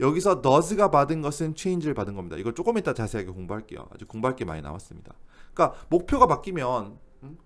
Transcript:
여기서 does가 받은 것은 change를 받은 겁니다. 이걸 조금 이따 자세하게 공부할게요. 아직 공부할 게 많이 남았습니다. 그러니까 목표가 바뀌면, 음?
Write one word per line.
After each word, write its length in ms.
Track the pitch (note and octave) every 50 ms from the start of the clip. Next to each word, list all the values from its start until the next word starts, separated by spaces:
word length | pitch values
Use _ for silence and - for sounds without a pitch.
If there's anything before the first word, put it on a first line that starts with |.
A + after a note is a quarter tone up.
여기서 400 | B2+ C#3 D3+ F3+ F#3 G3 F3+ C3
does가 480 | B2 C3+ C3 D3+ E3+ E3 G#3+ G3+ G#3 F#3
받은 320 | D3 C#3+ C#3+ C#3+ D#3+ D#3+
것은 320 | D3 C#3+ D3+ - E3 D#3 D#3
change를 380 | - - F#3 F#3 F3 D3+ D3+ C3+
받은 200 | A2+ G2 G2+ G2+
겁니다. 220 | F#2+ F2+ E2+ D#2+
이걸 180 | D#2+ F#2+ A#2 A#2
조금 240 | - - A#3 A#3+ G#3+
이따 160 | - D#3 B2
자세하게 360 | - A2+ G2+ - G#2+ F#2 F#2
공부할게요. 580 | F2+ F#2 F2+ E2+ G2+ G#2+ G#2+ - - D2 - -
아직 160 | - - - -
공부할 280 | - A2 A2+ C3 B2+
게 80 | B2+ A#2
많이 180 | F2 D#2 D#2+
남았습니다. 520 | C#2+ C#2+ D#2 G2 - - - - - - - - - - - - - -
그러니까 260 | - - A3+ - - - - -
목표가 360 | D#3+ F3 - - C#4 C4+ B3
바뀌면, 720 | E3 D3 - - G3 F3+ D#3+ C3 B2 B2+ A#2 G2+ G2+ - - - - - - -
음? 140 | C#3 D#3+ - _